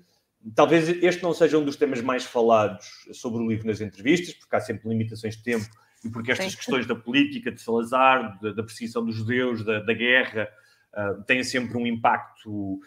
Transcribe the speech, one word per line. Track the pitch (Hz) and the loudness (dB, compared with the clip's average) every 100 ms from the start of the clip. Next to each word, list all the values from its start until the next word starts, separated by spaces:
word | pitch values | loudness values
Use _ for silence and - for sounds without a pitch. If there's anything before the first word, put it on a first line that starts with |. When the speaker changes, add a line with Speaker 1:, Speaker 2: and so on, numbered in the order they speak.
| _ _ _ _ 113 113 | _ _ _ _ -2 4
Speaker 1:
talvez | 147 165 160 | 6 6 4
este | 175 180 175 | 2 2 2
não | 180 | -2
seja | 156 160 156 | 4 4 4
um | 143 | 0
dos | 139 | 0
temas | 147 127 | 0 0
mais | 123 127 | -2 -2
falados | 127 123 117 110 104 95 - - - | -2 2 4 6 4 -2 -16 -20 -20
sobre | - 127 113 | -10 -6 -4
o | 113 | -2
livro | 107 110 | -2 -2
nas | 101 | -4
entrevistas, | 107 92 110 170 175 | -6 -4 0 2 0
porque | - _ 113 | -14 _ -4
há | |
sempre | - 107 110 | -2 -6 -4
limitações | 113 110 113 110 107 | -2 -2 -6 -10 -8
de | |
tempo | 123 113 104 _ _ _ 113 | -4 -4 -4 _ _ _ -10
e | |
porque | 117 117 | -6 -2
estas | - 190 | -2 -2
Speaker 2:
Sim. | - | -6
Speaker 1:
questões | - 135 117 | -4 -2 -2
da | 113 | -6
política, | - 135 143 131 120 | 0 2 2 -2 -8
de | 113 | -8
Salazar, | - 117 117 131 131 131 110 95 | -4 -2 0 4 6 4 0 -6
da, | 107 | -6
da | 101 | -6
perseguição | 110 - 117 120 | -8 -10 -8 -4
dos | 117 110 | -4 -4
judeus, | 110 123 127 117 104 | -2 0 0 -2 -2
da, | 107 | -2
da | 101 | -2
guerra, | 110 120 127 123 110 101 - _ _ _ | 0 4 4 2 -4 -8 -10 _ _ _
ah, | 104 101 98 - | -6 -4 -4 0
têm | 127 | 0
sempre | 123 131 113 120 | 0 -4 -4 -4
um | 120 | -4
impacto, | 113 123 110 - - 110 104 98 95 | 0 2 0 -2 -18 -10 -8 -6 -8